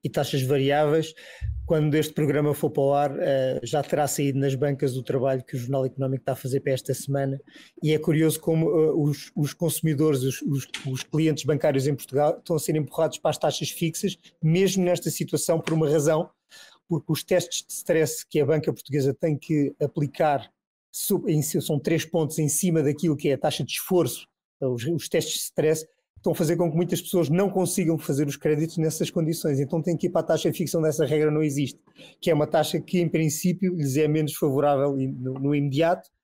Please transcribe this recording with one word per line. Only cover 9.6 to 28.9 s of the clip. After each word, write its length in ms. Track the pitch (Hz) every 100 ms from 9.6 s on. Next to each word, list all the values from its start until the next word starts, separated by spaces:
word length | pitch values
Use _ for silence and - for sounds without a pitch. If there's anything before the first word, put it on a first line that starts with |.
| 165 - 160 143 156 139
os, 200 | 131 131
os, 260 | 294 139 - - 139
os 160 | 131
clientes 420 | - 151 160 147
bancários 420 | 131 143 156 139 135
em 100 | 143
Portugal 400 | - 131 147 -
estão 180 | -
a 60 | 160
ser 160 | - 156
empurrados 400 | 143 - 156 -
para 140 | 165
as 80 | 147
taxas 320 | 156 - 160
fixas, 480 | - 165 - - - - _
mesmo 440 | 156 170 190 190
nesta 260 | 180 175 165
situação, 480 | - 139 151 - 165
por 140 | -
uma 160 | 160 156
razão: 400 | 156 147 156 175 _ _ - - _ _
porque 240 | 160 -
os 140 | 156
testes 400 | - 180 - - -
de 60 |
stress 540 | - - 160 156 156 -
que 100 | 156
a 60 |
banca 260 | 139 156 151
portuguesa 440 | 135 - 143 135
tem 200 | 135 170
que 400 | 143 - 156 139 -
aplicar 720 | 147 - - - 160 139 - _ _ _ _
sub-, 400 | - - 196 220
em 80 | 156
si, 180 | 151 165
são 160 | - 147
três 260 | 147 165
pontos 340 | - 175 151 160
em 100 | 151
cima 340 | - 180 170
daquilo 340 | 143 147 175 123
que 140 | 143
é 20 |
a 60 | 135
taxa 260 | 151 -
de 80 | 143
esforço, 540 | - - 185 139 - - _ _ _
os, 240 | 135 120
os 240 | 127 165 -
testes 260 | 170 151
de 60 | -
stress, 480 | - - 156 156 - _ _ -
estão 160 | 196
a 40 | 156
fazer 180 | 156 170
com 140 | 175
que 60 | 156
muitas 240 | 175 -
pessoas 280 | - 185 147
não 220 | 170 196
consigam 480 | 190 175 190 165 160
fazer 300 | - 139 147
os 80 | 135
créditos 400 | 160 151 160 165
nessas 340 | 156